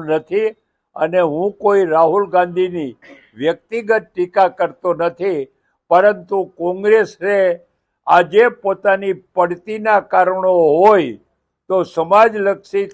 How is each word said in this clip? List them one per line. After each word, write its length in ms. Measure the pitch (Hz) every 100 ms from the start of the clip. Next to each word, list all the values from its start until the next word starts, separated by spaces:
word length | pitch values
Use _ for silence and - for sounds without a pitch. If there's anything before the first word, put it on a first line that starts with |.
| 156
નથી 480 | 156 156 190 220 214 _ _ _ -
અને 240 | 160 180 170
હું 200 | 147 196 196
કોઈ 220 | 208 202 180
રાહુલ 320 | 160 165 190 196
ગાંધીની 640 | 180 180 175 185 175 143 110 - - _ 107
વ્યક્તિગત 640 | 147 170 - 226 208 220
ટીકા 460 | 220 - 180 196 185 180
કરતો 320 | 175 139 180
નથી, 540 | 165 170 170 190 165 131 _ _ _ -
પરંતુ 480 | 170 202 196 175 196 185 -
કોંગ્રેસે 760 | 170 185 208 220 196 - 190 202 185 175 _ _ _ _ -
આજે 380 | 170 165 196 240 -
પોતાની 580 | 202 190 202 196 196 185 _
પડતીના 720 | - 175 175 214 214 214 208 190
કારણો 400 | 185 180 185 185 180 160 151
હોય 420 | 202 208 139 104 _ _ _ _ -
તો 60 | 185
સમાજલક્ષી 1040 | 170 - 160 202 226 214 196 196 - 196 196